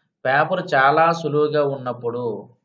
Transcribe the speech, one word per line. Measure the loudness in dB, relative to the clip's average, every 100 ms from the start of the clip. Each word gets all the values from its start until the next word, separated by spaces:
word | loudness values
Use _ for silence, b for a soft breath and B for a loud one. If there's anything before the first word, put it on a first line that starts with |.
| _ _ 0
పేపర్ | 0 0 -2 0
చాలా | 2 4 4 2
సులువుగా | 0 -2 0 0 0
ఉన్నప్పుడు | 0 -2 -8 -8 -6 -6 -6 -8 -12 _